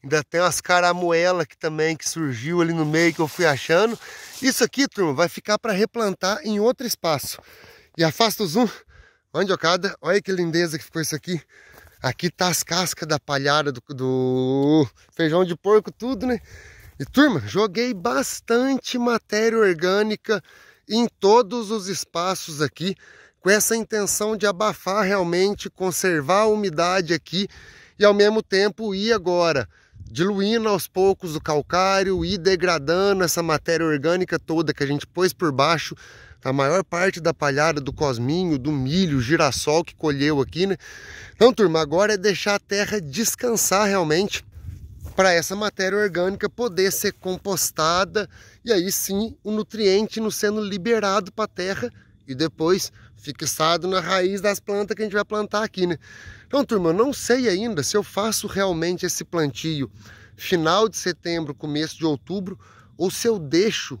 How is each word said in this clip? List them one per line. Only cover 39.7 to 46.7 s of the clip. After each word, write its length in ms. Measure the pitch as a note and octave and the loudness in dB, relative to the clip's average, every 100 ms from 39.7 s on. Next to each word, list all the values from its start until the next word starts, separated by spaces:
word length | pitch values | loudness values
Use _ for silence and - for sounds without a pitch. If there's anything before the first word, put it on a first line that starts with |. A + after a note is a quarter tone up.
| D#3 | 0
que 100 | E3+ | 0
colheu 480 | - D#3+ C#3 C#3+ D3 | -4 -2 0 0 0
aqui, 240 | B2+ D#3 G3 | -2 -2 -2
né? 120 | F3+ - - - - - - | -2 -8 -20 -18 -18 -20 4
Então, 180 | A#3 | 4
turma, 260 | B3 F#3 D#3+ | 6 2 2
agora 360 | D3+ D#3+ G#3 G#3 | 0 2 2 0
é 20 | |
deixar 380 | G3+ F3 G#3 G3+ | 0 0 -2 -2
a 40 | |
terra 400 | _ G3+ G#3 G#3 | _ -4 -2 -4
descansar 840 | D3+ C3+ A3 - B3 A3+ - F#3+ G#3 | -6 -4 -4 -2 -2 0 2 2 2
realmente 580 | G3 D#3+ D#3 G3+ - - - - - - - - - | 0 2 0 0 -6 -12 -16 -16 -16 -18 -16 -8 2
pra 180 | F#3+ | 4
essa 220 | E3+ D#3 G3 | 4 0 -4
matéria 420 | G#3 - F#3+ G3+ | -4 -2 -2 0
orgânica 500 | G#3 E3+ F3+ G3 G#3 | -2 0 -2 -2 -6
poder 440 | - A#3+ | -4 -4